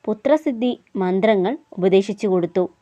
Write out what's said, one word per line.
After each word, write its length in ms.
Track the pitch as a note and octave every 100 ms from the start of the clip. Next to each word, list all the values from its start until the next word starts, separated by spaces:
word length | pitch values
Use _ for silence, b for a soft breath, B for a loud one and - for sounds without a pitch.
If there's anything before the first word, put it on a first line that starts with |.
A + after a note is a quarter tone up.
പുത്രസിദ്ധി 640 | - G#3 C4 D4+ D#4 A#3 B3 - _ G3
മന്ത്രങ്ങൾ 560 | F#3 F#3+ G#3+ G#3 F#3 D4 _ -
ഉപദേശിച്ചു 500 | F#3 F#3+ G3 G3+ G#3+
കൊടുത്തു. 360 | F#3 E3+ F#3 F3+ _